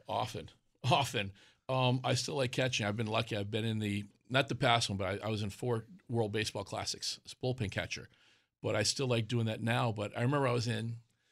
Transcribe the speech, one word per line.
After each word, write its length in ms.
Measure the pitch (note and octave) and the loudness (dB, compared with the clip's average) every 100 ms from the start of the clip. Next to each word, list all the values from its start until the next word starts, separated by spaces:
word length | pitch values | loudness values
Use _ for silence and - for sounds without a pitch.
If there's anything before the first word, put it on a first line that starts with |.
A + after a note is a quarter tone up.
| - | -6
often, 420 | G#2+ B2 - D2+ - _ _ | -4 -2 -6 -10 -16 _ _
often. 480 | B2 D#3+ C3 A#2 G2 - - _ - | 2 4 4 -2 -4 -8 -20 _ -2
Um, 320 | C3 B2+ B2+ | 2 4 4
I 100 | B2+ C3 | 2 0
still 200 | - D3 | 0 0
like 160 | B2+ | 0
catching. 340 | C#3 B2+ B2+ G#2 | 0 0 0 0
I've 120 | G#2+ | 0
been 100 | A2 | 0
lucky. 300 | A2 A2 G#2+ | 0 0 -2
I've 120 | G2+ | -2
been 140 | A2 A2+ | -2 0
in 140 | A2 | 0
the, 240 | G#2 G2+ G2+ _ _ | 0 -2 -4 _ _
not 200 | B2+ C#3 | 2 2
the 40 | C3 | 2
past 340 | C3+ A#2 - | 4 4 2
one, 80 | G2 | 0
but 240 | F#2+ G2+ | -2 -2
I, 40 | A2 | -2
I 20 | |
was 120 | G#2+ | -2
in 80 | G#2 | -2
four 360 | - B2+ A2+ A2+ F3+ - | -4 -2 -2 -4 -16 -4
World 240 | A#2 G#2+ | -2 0
Baseball 320 | A2 G#2+ G#2+ G2+ | 0 -2 -4 -6
Classics 540 | G#2+ - - - - - | -6 -6 -6 -6 -8 -12
as 80 | |
bullpen 380 | - B2+ B2+ G#2 | -4 -2 -2 -2
catcher. 380 | G#2 E2 - - _ _ _ _ _ | -2 -4 -6 -10 _ _ _ _ _
But 140 | A2 G#2+ | -2 2
I 80 | |
still 240 | G#2+ - C3 | 2 2 2
like 200 | A#2 A2 | 0 2
doing 160 | A#2+ A2 | 0 0
that 160 | A2 | 0
now. 280 | A#2 B2 B2 | 0 2 2
But 180 | G2+ G#2 A2+ | 0 -4 0
I 60 | |
remember 240 | B2 C#3+ C3 | 2 4 4
I 40 | |
was 160 | A#2+ A#2 | 2 0
in 300 | A2 A#2 A#2 - _ _ | -2 -4 -6 -12 _ _